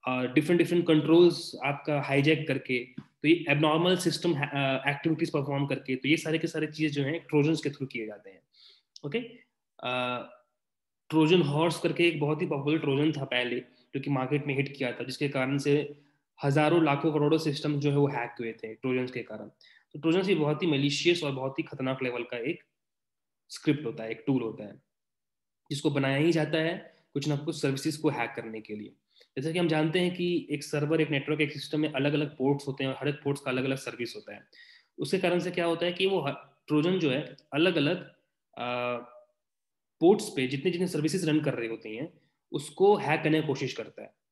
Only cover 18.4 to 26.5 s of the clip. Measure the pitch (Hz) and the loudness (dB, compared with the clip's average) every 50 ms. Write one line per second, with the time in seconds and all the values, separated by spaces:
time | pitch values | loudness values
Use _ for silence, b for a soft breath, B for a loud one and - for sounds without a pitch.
18.4 | 120 113 110 - - 110 110 - - 131 127 127 127 127 127 123 110 - 110 110 | -8 -8 -8 -8 -12 -12 -12 -6 -4 -2 0 0 -2 -4 -6 -8 -10 -10 -12 -14
19.4 | 107 - _ b b b b b b b _ 156 143 160 160 185 190 196 196 156 | -14 -16 _ b b b b b b b _ -2 0 2 2 2 4 2 2 2
20.4 | 151 147 151 147 180 170 147 135 139 143 143 - 143 170 175 170 151 143 135 131 | 2 2 0 0 2 2 2 2 2 2 0 2 2 2 2 2 0 -4 -4 -4
21.4 | 131 135 135 - 160 - - 131 131 131 131 131 135 127 120 120 117 - 123 120 | -4 -6 -4 -6 -8 -8 -6 -6 -4 -4 -2 -2 -4 -4 -4 -6 -8 -8 -8 -6
22.4 | 113 135 175 - _ _ _ _ _ _ _ _ _ _ _ _ _ _ _ _ | -4 -6 -6 -6 _ _ _ _ _ _ _ _ _ _ _ _ _ _ _ _
23.4 | _ _ - - - 156 143 143 151 117 110 113 110 110 113 - - - 135 127 | _ _ -18 -4 0 0 0 0 0 -8 -8 -8 -8 -8 -10 -6 -2 0 0 0
24.4 | 117 110 107 - 107 101 98 - _ _ _ _ _ _ _ _ _ _ _ _ | 0 -2 -6 -8 -12 -14 -14 -18 _ _ _ _ _ _ _ _ _ _ _ _
25.4 | _ _ _ _ _ _ 147 139 - 156 143 139 135 135 135 139 151 170 165 165 | _ _ _ _ _ _ -8 -2 0 0 0 2 0 0 2 2 2 4 4 2
26.4 | 156 151 | 2 0